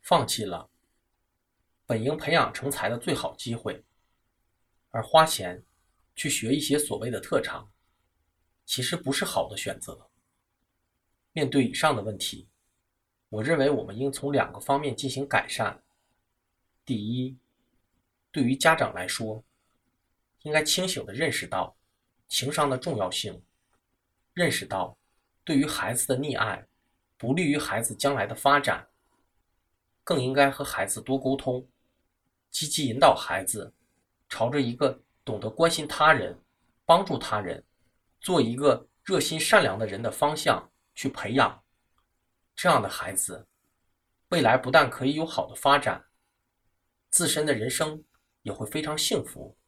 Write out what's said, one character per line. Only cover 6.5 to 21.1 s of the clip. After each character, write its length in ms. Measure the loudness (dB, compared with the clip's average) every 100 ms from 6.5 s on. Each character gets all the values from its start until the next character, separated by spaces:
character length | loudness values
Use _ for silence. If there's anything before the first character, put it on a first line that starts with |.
一 60 | 0
些 180 | 2 0
所 200 | 0 -4
谓 100 | -4
的 100 | -6
特 220 | -2 -2
长， 300 | -2 -10 -14 _ _ _ _ _ _ _ _ _ -8
其 180 | -4
实 120 | -2 -2
不 160 | -2
是 140 | -2 0
好 240 | -2 -2
的 80 | -4
选 220 | -8 -8
择。 300 | -12 -16 _ _ _ _ _ _ _ _ _ _ _ _ _
面 160 | -2 0
对 160 | 2 2
以 80 |
上 220 | 2 2 2
的 60 |
问 160 | -4 -6
题， 300 | -8 -8 -18 _ _ _ _ _ _ _ _
我 140 | -6
认 140 | 0 2
为 120 | 2
我 140 | 2
们 140 | -4 -4
应 140 | -4
从 200 | -4 -2
两 220 | 0 -2
个 60 | -6
方 200 | -2 0
面 160 | 0 -4
进 140 | -6
行 180 | -4 -2
改 200 | -2 -2
善。 360 | -4 -4 -6 _ _ _ _ _ _ _ _ _ _ -6
第 100 | -4
一， 420 | -2 -4 -4 -8 _ _ _ _ _ _ _ _ _
对 120 | -2
于 120 | 0 4
家 180 | 4
长 200 | 4 0
来 120 | -4 -8
说， 360 | -6 -6 -8 -14 _ _ _ _ _ _ _ _ _
应 80 | -2
该 120 | 0
清 240 | 2 0 -2
醒 180 | -4
地 80 | -8